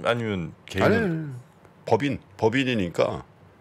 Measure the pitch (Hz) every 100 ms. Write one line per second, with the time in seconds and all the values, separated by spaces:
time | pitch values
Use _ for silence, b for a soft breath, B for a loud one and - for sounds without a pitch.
0 | - 120 113 95 82 - - 95 123 226
1 | 208 160 151 123 - _ - - - -
2 | 143 107 - - 113 127 127 117 85 -
3 | - 69 - - - -